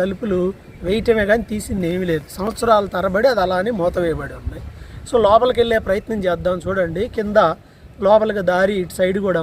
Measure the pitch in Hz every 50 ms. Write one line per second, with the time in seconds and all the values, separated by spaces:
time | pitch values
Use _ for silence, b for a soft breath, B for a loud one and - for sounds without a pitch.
0 | 185 196 190 - 240 208 185 180 180 190 196 - - - - - 175 175 208 226
1 | - 240 220 220 202 196 220 233 196 - 214 208 - - 214 190 175 165 180 185
2 | 185 175 160 151 139 - - 185 190 226 208 - 233 233 214 208 202 180 202 180
3 | 185 196 180 208 247 277 240 202 180 180 185 180 190 240 240 185 170 175 - 185
4 | 175 165 151 147 139 131 131 127 - - - - - - B B B B B B
5 | B - 262 233 208 196 214 226 247 254 - 233 226 233 226 220 - 196 190 214
6 | - - 220 208 185 180 175 170 165 180 185 175 165 180 196 196 175 165 160 180
7 | 202 - - 226 208 208 208 214 185 156 143 - B B B B B B B -
8 | 196 196 214 214 220 220 202 208 175 180 180 185 196 202 208 190 175 160 - -
9 | 185 185 190 208 196 190 170 165